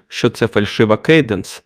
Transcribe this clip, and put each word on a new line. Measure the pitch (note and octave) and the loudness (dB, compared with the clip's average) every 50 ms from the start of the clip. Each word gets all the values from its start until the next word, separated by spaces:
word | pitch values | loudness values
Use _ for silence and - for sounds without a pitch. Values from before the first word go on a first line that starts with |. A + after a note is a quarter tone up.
| _ | _
що | _ - - - A#2+ | _ -6 -2 -2 -2
це | - - A#2+ | -2 -2 -4
фальшива | A2 - G#2 G#2 - - - A#2+ G#2+ G#2+ | -2 0 -2 -2 -2 0 0 2 2 2
Кейденс, | - - - D#3+ D#3+ C3+ A2+ G#2 F2+ - - - - - | 0 2 2 4 4 2 0 -2 -6 -6 -10 -14 -20 -8